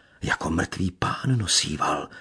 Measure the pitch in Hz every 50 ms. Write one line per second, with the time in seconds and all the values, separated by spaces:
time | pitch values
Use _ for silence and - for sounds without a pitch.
0 | - _ - - - - - - - - 80 82 - - - - 95 92 - -
1 | - - - - - 131 131 117 104 90 - - - 71 78 73 - - - 73
2 | 76 - - -